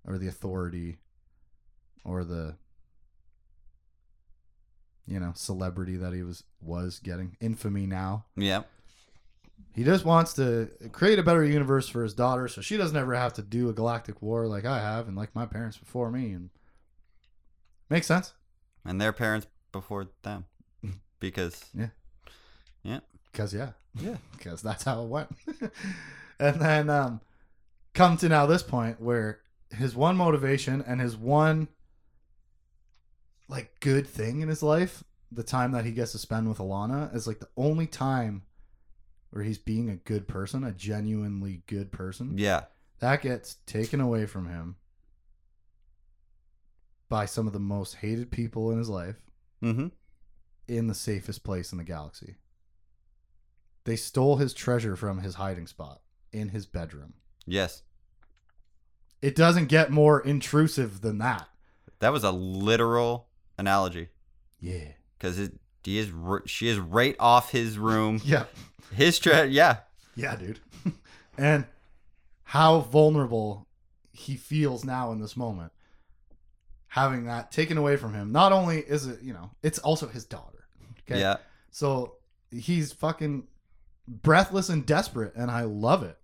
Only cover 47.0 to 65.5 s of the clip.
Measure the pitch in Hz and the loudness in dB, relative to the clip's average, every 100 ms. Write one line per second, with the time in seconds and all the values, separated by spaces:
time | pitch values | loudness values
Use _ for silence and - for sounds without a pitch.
47 | _ 110 101 - 110 101 101 101 95 - | _ -4 -2 -2 -4 -4 -4 -4 -6 -8
48 | 107 113 120 - 117 117 113 113 113 95 | -6 -4 -4 -6 -6 -4 -2 -2 -4 -6
49 | 87 110 - _ _ _ 117 113 165 - | -8 -12 -20 _ _ _ -2 -2 -4 -10
50 | _ _ - - - _ - 117 113 98 | _ _ -20 -20 -20 _ -6 -4 -2 -4
51 | - 101 104 98 - 95 85 90 85 80 | -4 -6 -6 -10 -6 -6 -6 -10 -10 -10
52 | 76 - - - _ _ _ _ _ _ | -12 -16 -20 -20 _ _ _ _ _ _
53 | _ _ _ _ _ _ _ _ - 113 | _ _ _ _ _ _ _ _ -6 -4
54 | - - 135 139 135 - - 123 110 90 | -2 2 4 4 0 -2 -2 0 0 -4
55 | 104 92 95 90 98 90 82 - 73 69 | -6 -6 -8 -6 -6 -6 -10 -16 -18 -18
56 | _ _ - 107 107 104 - 87 80 73 | _ _ -12 -8 -6 -8 -8 -8 -8 -12
57 | 73 - _ _ - 95 90 - - _ | -18 -20 _ _ -4 -2 -2 -6 -20 _
58 | _ _ - _ _ - _ _ _ _ | _ _ -20 _ _ -20 _ _ _ _
59 | - _ 139 139 165 170 143 156 147 147 | -20 _ -2 6 6 6 6 4 6 8
60 | 151 147 135 143 - 147 156 - 117 98 | 8 8 4 -2 2 4 4 2 -4 -2
61 | 110 104 120 104 - _ _ _ - _ | -4 0 -2 -2 -8 _ _ _ -20 _
62 | 110 143 104 92 92 95 101 113 117 117 | 2 4 0 0 -4 -2 2 4 4 4
63 | 117 120 - _ _ - 98 98 92 87 | 2 -2 -8 _ _ -4 2 4 2 -4
64 | 85 _ _ _ _ _ 87 90 76 71 | -14 _ _ _ _ _ -10 -10 -12 -20
65 | _ _ 92 90 101 | _ _ -6 -4 -6